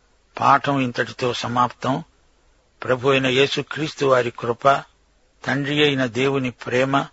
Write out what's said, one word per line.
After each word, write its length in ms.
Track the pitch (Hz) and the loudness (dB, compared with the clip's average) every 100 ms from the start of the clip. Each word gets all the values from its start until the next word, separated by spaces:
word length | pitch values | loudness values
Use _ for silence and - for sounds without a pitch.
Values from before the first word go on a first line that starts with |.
| _ _ _ - | _ _ _ 0
పాఠం 400 | 120 135 143 139 | 4 4 2 -2
ఇంతటితో 540 | 123 120 117 - 123 | -2 -4 -6 -4 -4
సమాప్తం. 720 | 113 110 123 123 - 123 151 - _ _ _ _ _ _ - | -2 -2 0 -2 -2 -4 -4 -8 _ _ _ _ _ _ -8
ప్రభు 260 | - 127 135 | -2 0 2
అయిన 180 | 135 131 | 2 2
యేసుక్రీస్తు 760 | 127 139 - 135 135 151 - 139 | 2 2 0 -6 -6 -8 -2 2
వారి 260 | 127 120 | 2 0
కృప, 380 | - 120 117 139 139 - _ _ _ _ _ - | -4 -6 0 2 2 -2 _ _ _ _ _ -4
తండ్రి 380 | 131 139 147 | -2 -2 2
అయిన 220 | 147 135 127 | 2 2 -2
దేవుని 460 | 110 139 139 127 | 0 0 0 -4
ప్రేమ 540 | - - 123 135 139 156 | -8 -4 0 2 0 -2